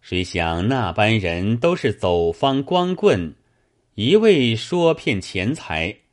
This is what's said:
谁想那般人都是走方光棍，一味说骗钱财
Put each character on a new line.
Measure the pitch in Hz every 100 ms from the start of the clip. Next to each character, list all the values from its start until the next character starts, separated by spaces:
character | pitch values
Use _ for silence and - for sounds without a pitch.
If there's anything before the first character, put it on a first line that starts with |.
谁 | - 90
想 | 90 90 82 82 101
那 | 135 98
般 | 87 107 113
人 | 90 87 98 117
都 | 170
是 | 180 131
走 | 104 92 87 85
方 | - 139 135
光 | 135 180 180
棍， | 185 208 110 80 - _ _ _ _ _
一 | - 110 202
味 | 220 175 123
说 | 113 - 180 165
骗 | 160 - 101
钱 | - 98 98
财 | 156 - 80 85 - _